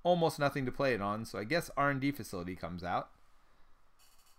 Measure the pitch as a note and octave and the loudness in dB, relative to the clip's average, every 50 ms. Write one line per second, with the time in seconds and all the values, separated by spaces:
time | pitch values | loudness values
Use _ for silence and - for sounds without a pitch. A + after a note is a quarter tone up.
0 | - F3 F3+ E3+ E3 D3+ - - C#3+ C#3 - D3 C3 B2 - - C#3 C3+ A#2+ G2 | 2 4 4 6 4 2 2 2 2 2 2 0 -2 -2 0 0 2 2 2 2
1 | G2+ G2+ G#2 A2 A2+ - - G2 G#2+ A2+ D#3 E3+ E3 - - C#3 C#3+ C#3+ C#3 C3+ | 2 0 -2 -2 -6 -6 -6 -6 -2 0 0 0 0 -2 0 2 2 2 2 2
2 | C3 C#3+ C#3+ - G#2 - - F2+ F2 F2+ F#2 - - E2+ F2 F2 F2 F2 F#2+ B2+ | 0 0 -2 -2 -8 -6 -6 -6 -4 -4 -6 -6 -6 -8 -6 -6 -4 -2 -2 -2
3 | - - - - - - - - - - - - - - - - - - - - | -2 -6 -14 -20 -20 -20 -20 -20 -20 -20 -20 -20 -20 -20 -20 -20 -20 -20 -20 -20
4 | - - - - - - - | -20 -20 -20 -20 -20 -20 -20